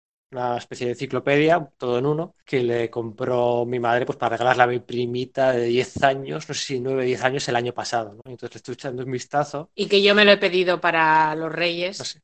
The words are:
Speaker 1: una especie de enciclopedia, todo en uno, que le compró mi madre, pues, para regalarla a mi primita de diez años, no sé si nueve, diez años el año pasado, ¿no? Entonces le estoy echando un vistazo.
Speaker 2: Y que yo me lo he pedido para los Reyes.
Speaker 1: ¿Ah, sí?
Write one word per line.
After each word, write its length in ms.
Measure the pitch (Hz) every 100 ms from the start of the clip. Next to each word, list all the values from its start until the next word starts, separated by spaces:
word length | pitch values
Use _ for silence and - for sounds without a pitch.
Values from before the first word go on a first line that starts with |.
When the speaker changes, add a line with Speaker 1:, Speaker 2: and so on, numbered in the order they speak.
| _ _ _
Speaker 1:
una 240 | 127 123 120
especie 280 | - 117 123
de 60 |
enciclopedia, 760 | 120 131 127 139 143 156 170 151 _
todo 200 | 127 120
en 80 | 139
uno, 280 | 151 170 _
que 180 | - 131
le 280 | 120 120 113
compró 760 | 120 113 110 127 123 120 120 120
mi 120 | 123
madre, 260 | 120 120
pues, 140 | 131 -
para 120 | 117 113
regalarla 280 | 120 127
a 40 | 123
mi 120 | 123
primita 720 | - 120 120 123 127 - 131
de 140 | 123 117
diez 360 | 120 127 -
años, 460 | 139 135 135 156 151
no 60 |
sé 60 | 139 -
si 140 | 131
nueve, 240 | 127 135
diez 180 | 127 123
años 240 | 131 143 -
el 60 | 120
año 160 | 120
pasado, 420 | 120 107 120 107
¿no? 80 | 104
Entonces 300 | 127 123 120
le 40 | 110
estoy 160 | -
echando 300 | 123 139 123
un 80 | 127
vistazo. 580 | 123 - 143 147 143 165 -
Speaker 2:
Y 100 | 202
que 160 | 202
yo 120 | 202 202
me 80 |
lo 80 | 202
he 60 | 196
pedido 420 | 196 185 180 175
para 540 | 175 165 165 156 156 156
los 160 | 160
Reyes. 480 | 160 175 170 175 202
Speaker 1:
¿Ah, 40 |
sí? 140 | - -